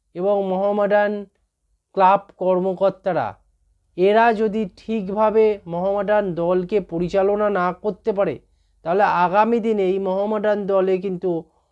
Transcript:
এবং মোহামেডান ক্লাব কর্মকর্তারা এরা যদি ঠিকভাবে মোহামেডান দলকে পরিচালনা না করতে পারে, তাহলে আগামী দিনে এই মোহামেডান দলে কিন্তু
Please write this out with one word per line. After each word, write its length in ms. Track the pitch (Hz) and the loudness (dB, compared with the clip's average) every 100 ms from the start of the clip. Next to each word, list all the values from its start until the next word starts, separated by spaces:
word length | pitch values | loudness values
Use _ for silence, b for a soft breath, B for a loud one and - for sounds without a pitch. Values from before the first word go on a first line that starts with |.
| _ | _
এবং 220 | 170 190 202 190 | -6 -2 0 -2
মোহামেডান 640 | 185 202 208 202 208 208 208 202 _ _ _ _ _ _ | -2 0 0 2 2 2 -4 -10 _ _ _ _ _ _
ক্লাব 280 | - 190 196 196 _ | 2 4 4 0 _
কর্মকর্তারা 920 | 185 185 190 180 190 190 196 160 110 101 _ _ _ _ _ - | 0 0 0 0 -2 -2 -4 -2 -4 -8 _ _ _ _ _ 0
এরা 280 | 190 214 233 | 2 4 4
যদি 280 | 214 220 208 208 - | 2 -2 -2 -6 -10
ঠিকভাবে 680 | - 220 185 202 214 214 214 202 175 | -6 -6 -4 0 2 4 2 0 -6
মোহামেডান 580 | 170 190 202 196 208 202 | -4 -2 -2 0 0 0
দলকে 440 | 165 170 185 180 214 185 | -2 0 0 0 -4 -4
পরিচালনা 560 | 165 175 190 196 208 214 | -4 -2 0 0 0 0
না 160 | 196 180 180 | 0 -2 -2
করতে 300 | 214 185 - | -8 -6 -4
পারে, 220 | 196 185 127 _ _ _ _ | -2 -2 -4 _ _ _ _
তাহলে 200 | 160 190 196 165 | -4 0 2 2
আগামী 340 | 175 196 220 233 | 2 2 2 2
দিনে 240 | 220 214 | 0 0
এই 140 | 185 190 190 | 0 0 -2
মোহামেডান 500 | 190 202 214 208 208 196 | -2 -2 -2 0 -2 0
দলে 280 | 196 185 185 | 0 2 0
কিন্তু 320 | 196 180 185 170 - _ _ | -2 -4 -4 -4 -6 _ _